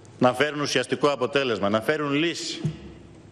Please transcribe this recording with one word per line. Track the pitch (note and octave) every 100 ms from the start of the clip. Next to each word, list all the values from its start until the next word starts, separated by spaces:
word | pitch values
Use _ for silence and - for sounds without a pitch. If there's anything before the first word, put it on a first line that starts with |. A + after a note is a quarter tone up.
| - -
να | B2+
φέρουν | B2+ D3 D3
ουσιαστικό | C#3+ C3 B2 B2+ D3
αποτέλεσμα, | C#3 A#2+ C#3 C3 G2+ G2+
να | A2
φέρουν | A2+ D#3 D3
λύση, | C#3+ E3 D3 - - D#3 - - - - - -